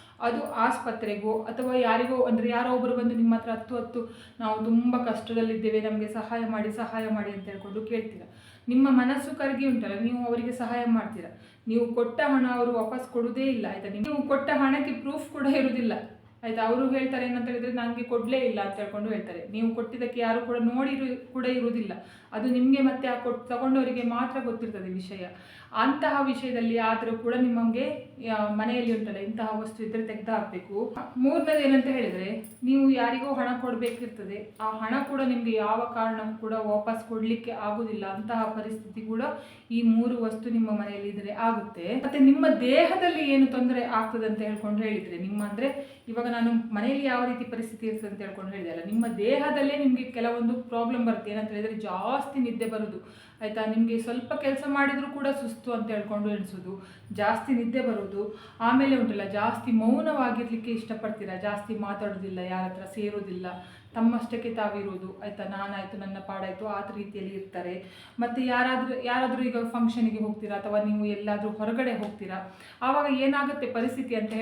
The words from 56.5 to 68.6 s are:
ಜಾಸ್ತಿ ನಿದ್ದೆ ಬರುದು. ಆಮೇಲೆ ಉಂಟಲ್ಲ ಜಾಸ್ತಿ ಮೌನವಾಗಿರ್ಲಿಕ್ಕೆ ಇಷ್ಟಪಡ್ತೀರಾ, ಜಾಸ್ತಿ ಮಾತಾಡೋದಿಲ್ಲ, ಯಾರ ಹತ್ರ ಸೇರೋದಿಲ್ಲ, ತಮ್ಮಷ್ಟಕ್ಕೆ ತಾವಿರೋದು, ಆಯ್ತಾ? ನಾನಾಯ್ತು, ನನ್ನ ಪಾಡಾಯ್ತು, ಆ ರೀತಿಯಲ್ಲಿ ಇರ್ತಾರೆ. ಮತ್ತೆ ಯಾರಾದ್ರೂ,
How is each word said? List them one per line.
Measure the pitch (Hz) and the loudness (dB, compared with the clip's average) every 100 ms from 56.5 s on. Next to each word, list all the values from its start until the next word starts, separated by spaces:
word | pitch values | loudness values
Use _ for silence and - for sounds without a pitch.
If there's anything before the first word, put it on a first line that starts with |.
| 185 180 196 - - - | -10 -10 -12 -14 -18 -10
ಜಾಸ್ತಿ | 208 208 226 - | -2 2 2 2
ನಿದ್ದೆ | 240 233 254 | 0 2 0
ಬರುದು. | 233 202 190 196 214 - - - | 0 0 -2 -4 -4 -6 -14 -2
ಆಮೇಲೆ | 233 269 269 262 | 4 6 6 4
ಉಂಟಲ್ಲ | 220 202 196 | 4 0 -2
ಜಾಸ್ತಿ | 202 226 226 - | 0 0 0 2
ಮೌನವಾಗಿರ್ಲಿಕ್ಕೆ | 220 220 277 311 285 247 220 226 226 233 | 4 6 4 4 2 2 0 -2 -4 -4
ಇಷ್ಟಪಡ್ತೀರಾ, | 226 - 220 214 214 185 185 | -4 -4 -6 -6 -6 -8 -4
ಜಾಸ್ತಿ | 208 208 - 202 | -4 -4 -4 -4
ಮಾತಾಡೋದಿಲ್ಲ, | 202 202 202 185 190 185 | -4 -4 -4 -4 -6 -6
ಯಾರ | 180 185 | -4 -4
ಹತ್ರ | 185 185 190 - | -4 -6 -10 -6
ಸೇರೋದಿಲ್ಲ, | 208 208 185 180 180 180 - - - 226 | -4 -4 -6 -8 -8 -10 -14 -20 -10 2
ತಮ್ಮಷ್ಟಕ್ಕೆ | 233 233 - 226 233 | 2 2 -2 -6 -4
ತಾವಿರೋದು, | 226 208 202 202 185 185 - | -2 -2 -2 -6 -8 -10 -10
ಆಯ್ತಾ? | 208 202 | -12 -8
ನಾನಾಯ್ತು, | 190 196 202 196 190 196 | -8 -8 -6 -8 -8 -10
ನನ್ನ | 190 196 190 | -10 -10 -10
ಪಾಡಾಯ್ತು, | 190 190 185 214 | -8 -8 -6 -6
ಆ | 196 196 208 | -6 -6 -8
ರೀತಿಯಲ್ಲಿ | 202 202 190 196 | -10 -8 -8 -10
ಇರ್ತಾರೆ. | - 180 180 180 - - - - | -10 -8 -8 -8 -12 -20 -14 -4
ಮತ್ತೆ | 233 247 254 | -2 0 2
ಯಾರಾದ್ರೂ, | 247 | 2